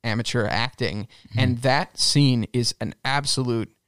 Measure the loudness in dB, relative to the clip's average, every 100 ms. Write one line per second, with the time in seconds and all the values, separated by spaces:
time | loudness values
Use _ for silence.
0 | -2 -4 -2 -2 0 -2 -4 -4 -6 -4
1 | -10 -16 -8 0 0 2 2 2 0 -2
2 | 0 4 4 4 0 0 -2 -4 -8 -6
3 | -4 -2 -2 -2 0 -2 -4 _